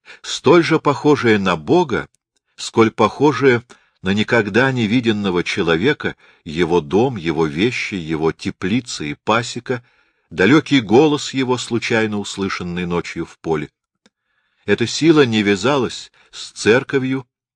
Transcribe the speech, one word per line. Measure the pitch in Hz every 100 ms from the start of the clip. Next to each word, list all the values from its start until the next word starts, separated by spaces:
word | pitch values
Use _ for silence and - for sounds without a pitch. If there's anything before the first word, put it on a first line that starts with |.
| - -
столь | - - - 170
же | 143 156
похожая | 156 139 147 139 120 107
на | 95 85
Бога, | 73 175 165 98 69 _ _ _ _ -
сколь | - - 110
похожая | - 107 - 143 123 135 120 - - _ _
на | 95
никогда | 101 104 120 104 101 131
не | 127 110
виденного | 120 113 104 101 87
человека, | 85 - 85 82 113 - 92 - _ _
его | - 78 85 87
дом, | 73 92 131 113
его | 82 76 80
вещи, | 73 113 123 - 98
его | 80 78 80
теплица | - 104 - 92 117 - - 73
и |
пасека, | - - 110 117 - - 123 - _ _ _ _
далекий | 80 95 151 - 139
голос | 104 113 156 143 -
его, | 135 127 123
случайно | - 117 - 113 110 104
услышанный | 101 - 98 - 90 87 87
ночью | 87 - - 82
в | -
поле. | 82 78 73 _ _ _ _ _ _ _ _ _ -
Эта | 101 113
сила | - 151 151 131
не | 110
вязалась | 101 101 110 147 104 - - _ _
с | - -
церковью, | - - 120 - 139 131 131 - _ _